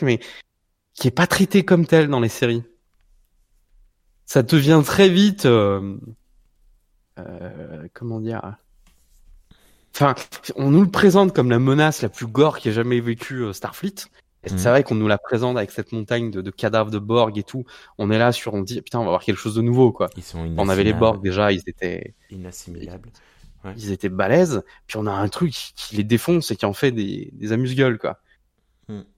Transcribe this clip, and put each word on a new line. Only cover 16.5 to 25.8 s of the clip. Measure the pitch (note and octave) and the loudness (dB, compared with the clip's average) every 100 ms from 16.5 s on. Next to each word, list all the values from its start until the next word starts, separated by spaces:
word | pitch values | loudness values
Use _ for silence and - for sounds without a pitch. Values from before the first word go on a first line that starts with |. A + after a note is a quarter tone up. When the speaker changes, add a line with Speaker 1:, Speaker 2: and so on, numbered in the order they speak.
Speaker 1:
cadavres | - A2 A2 G#2+ | -6 0 0 0
de | G#2+ | -4
Borg | G#2 A#2 A2 G#2 | 0 2 2 -2
et | |
tout. | - C3+ B2 - - - | -8 -10 -12 -18 -18 -6
On | G#2 | 0
est | A2 | 2
là | A#2+ | 2
sur, | A#2 - | 0 -4
on | G#2 | -6
dit, | F#2+ A#2+ | -6 -8
putain, | - A#2+ | -6 -4
on | |
va | G2+ | -2
voir | F2+ | 0
quelque | - G2 | -2 -4
chose | A2 | -4
de | A2 | -2
nouveau, | A#2 B2 B2 | 2 4 4
quoi. | - F2+ - | 4 -4 -6
Speaker 2:
Ils | |
sont | F2+ E2+ E2 E2 | -14 -10 -6 0
Speaker 1:
On | G2 | 2
avait | F#2+ | 2
les | G2+ | 2
Speaker 2:
inaffilables. | A2+ | 4
Speaker 1:
Borg | A2 G2+ | 2 2
déjà, | F#2+ F#2+ G#2 | -2 0 2
ils | F#2+ F2 | 0 -4
étaient | - F#2 F2+ - - _ | -8 -8 -8 -12 -20 _
Speaker 2:
Inassimilables. | F#2+ F2+ - - E2+ - F#2 A2+ _ _ _ - - | -18 -16 -18 -18 -16 -16 -18 -20 _ _ _ -20 -20
Ouais. | G2 A2 | -18 -12
Speaker 1:
ils | G#2 | -8
étaient | F#2+ G2 | -6 -4
balèzes. | F#2 F#2+ D3+ F3+ A2+ - _ - | -2 2 4 2 0 -8 _ -12
Puis | A2 | -6
on | G#2 | -4
a | |
un | G2 G2+ | -2 -4
truc | - E3+ | -2 -4
qui, | - - | -4 -12
qui | - | -16